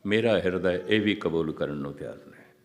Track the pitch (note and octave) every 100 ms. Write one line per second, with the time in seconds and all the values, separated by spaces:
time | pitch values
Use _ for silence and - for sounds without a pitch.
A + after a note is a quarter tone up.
0 | G2+ G#2+ A2+ G2+ F2+ F2+ F#2 F2 - G#2+
1 | G#2 G2 F2 E2 D#2 D2 D2 D2 C#2+ C#2+
2 | B1 - - - - _